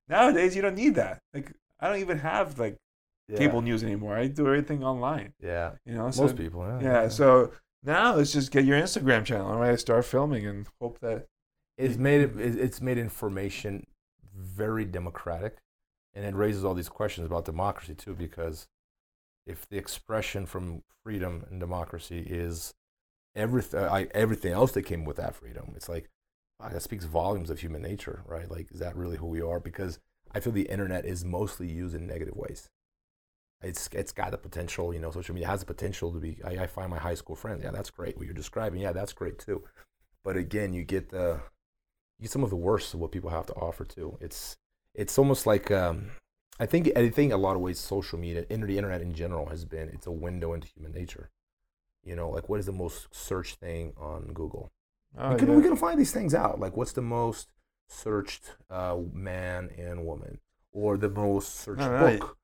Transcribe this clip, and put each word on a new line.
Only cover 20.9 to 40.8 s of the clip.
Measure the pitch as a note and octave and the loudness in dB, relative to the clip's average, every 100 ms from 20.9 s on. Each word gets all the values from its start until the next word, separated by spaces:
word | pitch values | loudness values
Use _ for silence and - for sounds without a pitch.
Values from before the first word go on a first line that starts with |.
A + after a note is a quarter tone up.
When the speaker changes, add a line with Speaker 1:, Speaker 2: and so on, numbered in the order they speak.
| _ | _
Speaker 2:
freedom | A2 G#2 F2+ E2+ - | -8 -4 -4 -6 -8
and | F#2 | -8
democracy | F2 F2+ E2+ E2+ - F2 E2 | -6 -4 -6 -8 -10 -8 -6
is | E2+ E2+ E2 - - _ _ _ _ _ G#2 | -4 -4 -6 -8 -14 _ _ _ _ _ -4
everyth-, | A2 B2+ - - | 0 0 0 0
uh, | G2 | 2
I, | F#2+ - | 2 0
everything | G#2 A2 G#2+ F#2+ | 2 2 2 0
else | F2+ B2+ | 4 4
that | - | 4
came | - F2 D2+ | -2 -4 -4
with | - | -4
that | - - | -6 -8
freedom, | - - - - | -12 -14 -12 -12
it's | - | -8
like, | E2+ - _ _ _ _ _ | -8 -8 _ _ _ _ _
fuck, | A2+ | -10
that | F2 | -8
speaks | - G#2 E2 | -6 -8 -2
volumes | D#2+ F2 G#2 E2 | 0 2 0 -2
of | D#2 | -6
human | D#2+ D#2 | -6 -6
nature, | E2+ G#2 - - - | -6 -8 -8 -12 -10
right? | E2 E2+ | -10 -8
Like, | E2 E2 | -10 -12
is | F2 | -8
that | F2 E2+ | -8 -6
really | F2 D#2+ | -6 -6
who | E2 | -4
we | E2 | -4
are? | E2 F2 | -2 -4
Because | E2+ E2 F#2 D#2 _ _ - | -6 -8 -8 -8 _ _ -10
I | - | -6
feel | A#2+ | -2
the | G2+ - | 0 0
internet | G2 F#2+ F2+ - | -2 -2 -2 -4
is | F2+ F2 | -6 -4
mostly | F2 - - F2+ | -2 -4 -4 -8
used | E2 F2+ E2 | -6 -6 -6
in | E2+ | -8
negative | E2+ - - | -8 -8 -8
ways. | - - - _ _ _ _ _ _ _ _ _ | -10 -12 -16 _ _ _ _ _ _ _ _ _
It's, | F#2 - - | -10 -8 -8
it's | G2 - | -8 -8
got | - F#2 | -6 -6
the | - | -6
potential, | - E2 E2+ - F2 E2+ | -8 -8 -6 -4 -4 -4
you | |
know, | D#2+ | -6
social | E2 F2+ F2 | -8 -8 -6
media | E2+ | -4
has | G2 | -4
the | - | -4
potential | - G2+ G2 E2+ | -8 -6 -4 -6
to | E2+ | -6
be, | E2 D#2+ - | -8 -8 -8
I, | F#2 F#2 | -6 -6
I | |
find | - F#2 | -6 -8
my | E2+ | -6
high | F2 F2 | -4 -6
school | - - | -8 -12
friends, | A2+ F2+ | -8 -8
"Yeah, | F2 | -6
that's | F#2 - | -8 -8
great. | - - - | -10 -10 -8
What | - | -8
you're | E2+ | -10
describing, | - A2+ A2 F2 | -8 -4 -4 -2
yeah, | G2 | -4
that's | F2 G2+ | -4 -6
great | - F2+ - | -6 -8 -8
too." | - F2+ - _ - _ _ _ G2 | -6 -6 -8 _ -20 _ _ _ -4
But | F#2 | -4
again, | E2+ G#2 G2 | -2 -2 -2
you | F2+ | -4